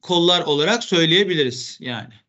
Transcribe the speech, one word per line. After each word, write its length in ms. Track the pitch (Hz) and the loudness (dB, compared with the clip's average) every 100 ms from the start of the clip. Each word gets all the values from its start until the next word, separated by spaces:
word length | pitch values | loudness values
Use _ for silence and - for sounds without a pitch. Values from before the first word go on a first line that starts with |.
kollar 400 | - 180 170 180 | -2 0 2 2
olarak 420 | 151 147 160 233 | 0 0 0 0
söyleyebiliriz 920 | 233 180 165 175 196 170 135 120 - - | 0 0 2 2 2 0 -2 -4 -12 -14
yani. 340 | 131 117 - - | -10 -10 -12 -20